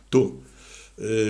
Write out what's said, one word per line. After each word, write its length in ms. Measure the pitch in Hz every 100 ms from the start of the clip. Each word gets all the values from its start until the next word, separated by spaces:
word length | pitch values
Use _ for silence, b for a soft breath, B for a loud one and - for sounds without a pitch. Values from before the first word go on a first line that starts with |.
| b
tu, 320 | 131 101 - B B B B B -
e, 40 | 104 113